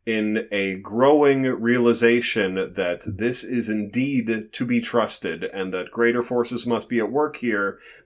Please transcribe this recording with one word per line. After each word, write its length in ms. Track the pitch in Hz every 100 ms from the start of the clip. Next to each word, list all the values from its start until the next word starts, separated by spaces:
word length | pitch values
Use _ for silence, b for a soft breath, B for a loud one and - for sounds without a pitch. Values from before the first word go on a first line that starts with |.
| -
in 420 | 110 107 110 -
a 240 | 101 98 95
growing 680 | 98 107 135 151 143 135
realization 1120 | 131 120 117 123 120 117 117 120 117 113 95 95
that 480 | 92 - 90 87 -
this 380 | 95 117 123
is 260 | - 123 107
indeed 800 | 107 101 120 139 135 110 110 107
to 140 | - 123
be 160 | 120
trusted 640 | 117 120 104 - 95 80
and 300 | 92 98 92
that 180 | 92 90
greater 300 | 117 117 120
forces 440 | 120 123 117 120 117
must 240 | 110 -
be 100 | 120
at 120 | 104
work 260 | 131 151 -
here 420 | 123 104 98 B B B